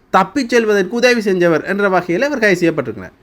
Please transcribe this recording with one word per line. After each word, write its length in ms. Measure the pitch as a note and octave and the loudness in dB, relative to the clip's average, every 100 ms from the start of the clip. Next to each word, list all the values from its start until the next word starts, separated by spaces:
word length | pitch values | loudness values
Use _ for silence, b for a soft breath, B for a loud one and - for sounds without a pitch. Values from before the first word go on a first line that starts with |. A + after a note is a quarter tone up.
| _ | _
தப்பிச் 400 | F#3+ F#3+ D4 A#3+ | 0 0 -2 0
செல்வதற்கு 460 | B3 A3 G3+ F#3 A#3+ | 0 2 0 0 0
உதவி 260 | B3 A#3+ | 0 0
செஞ்சவர் 440 | G3+ F#3 F3 D#3 - | 0 2 2 2 -2
என்ற 240 | G3 G3+ | -2 0
வகையில் 360 | F#3 E3+ F3 C#4+ | 0 -2 -2 -2
இவர் 140 | C#4+ | 0
கைது 200 | G#3+ F3+ | 0 2
செய்யப்பட்டிருக்கிறார். 540 | E3+ D#3 C3 A2+ F2+ _ | 0 -2 -6 -10 -14 _